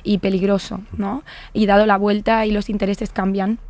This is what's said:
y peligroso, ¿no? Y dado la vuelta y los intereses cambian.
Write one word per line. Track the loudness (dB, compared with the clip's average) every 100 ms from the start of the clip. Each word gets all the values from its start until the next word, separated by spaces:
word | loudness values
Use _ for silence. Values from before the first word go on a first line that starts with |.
y | -2 0
peligroso, | 0 0 2 0 -2 -10 -8 -6
¿no? | -6 -6 -10 -18 -8
Y | 0 4
dado | 6 6
la | 4
vuelta | 2 0 2 2 2
y |
los | 0 -2
intereses | -2 -2 -2 -4
cambian. | -2 -2 0 -2 -4